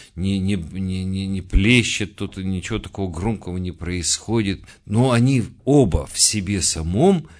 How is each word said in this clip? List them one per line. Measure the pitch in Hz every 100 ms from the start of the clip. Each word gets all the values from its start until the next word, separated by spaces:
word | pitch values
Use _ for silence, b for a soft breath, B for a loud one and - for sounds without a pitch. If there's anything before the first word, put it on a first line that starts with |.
| B 80
не, | 95 98
не, | 95 101
не, | 76 90 95 92 92
не, | 95 98
не | 98
плещет, | 92 95 104 123 104 - 101 -
тут | 98 98
ничего | 95 92 - 107
такого | 98 - 95
громкого | 82 104 104 90 90
не | 90
происходит. | 80 82 90 82 - - 117 98 92 B B -
Но | 107 127
они | 117 123 131 98 -
оба | 127 143 107 78 67
в | -
себе | - 107 90 98
самом | - 82 80 98 180 180 156